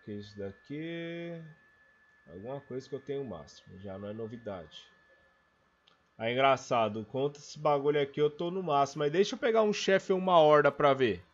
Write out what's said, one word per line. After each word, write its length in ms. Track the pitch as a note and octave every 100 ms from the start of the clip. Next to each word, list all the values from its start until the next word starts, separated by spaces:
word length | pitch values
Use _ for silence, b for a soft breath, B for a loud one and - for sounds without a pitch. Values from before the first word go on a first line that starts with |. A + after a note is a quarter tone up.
que 80 | -
é 40 | G2+
isso 200 | G2+ G2+
daqui? 1040 | G2 - - C#3+ E3 E3+ E3 E3+ E3+ E3 D#3+ D#3 _ _ _ _ _ _ -
Alguma 320 | F2 A2+ C#3
coisa 280 | - B2+ -
que 60 | C3
eu 40 |
tenho 240 | - C#3
máximo. 540 | C3 E2+ C#2+ - - F#2+
Já 200 | G2 F#2+
não 80 | G2+
é 60 |
novidade. 760 | A2 A2 A#2 G#2+ F#2+ D#2+ - - _ _ _ _ _ _ _ _ _ _ _ _ -
Ah, 140 | A2+
engraçado. 720 | B2 C3+ B2+ - B2 A2 G#2+ G#2+
Conta 340 | C3 C#3+ D3
esse 200 | - D3+
bagulho 420 | D3+ C#3+ C#3+ D3
aqui, 180 | C#3 D3
eu 80 | D3
tô 200 | D3 F3
no 120 | F#3+
máximo. 360 | F3 C#3+ C#3 D3+
Mas 120 | D3
deixa 240 | E3 G3+ C4
eu 40 |
pegar 240 | C4 A3
um 100 | G#3+
chefe 400 | G3+ - F#3+ -
ou 60 | F#3+
uma 200 | F#3 F3
horda 320 | D3+ D3 C#3+
pra 220 | C#3 D3
ver. 300 | C3 B2 F2+ -